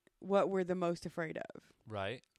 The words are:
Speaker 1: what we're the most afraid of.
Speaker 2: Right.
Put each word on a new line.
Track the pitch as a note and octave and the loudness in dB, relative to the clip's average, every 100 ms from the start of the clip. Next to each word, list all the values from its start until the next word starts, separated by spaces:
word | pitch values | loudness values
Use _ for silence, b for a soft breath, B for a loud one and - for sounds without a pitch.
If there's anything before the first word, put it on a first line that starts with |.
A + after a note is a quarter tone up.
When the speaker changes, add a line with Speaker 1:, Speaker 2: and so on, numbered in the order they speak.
| _ _ | _ _
Speaker 1:
what | F#3+ G3 E3 | 2 4 4
we're | F#3+ F3 | 2 2
the | F3+ | 2
most | F3 F3 F3 | 0 0 -4
afraid | - D#3+ - | -6 -4 -4
of. | - - - _ - | -8 -12 -20 _ -8
Speaker 2:
Right. | G#2+ G2 B2+ - | -4 -2 -4 -10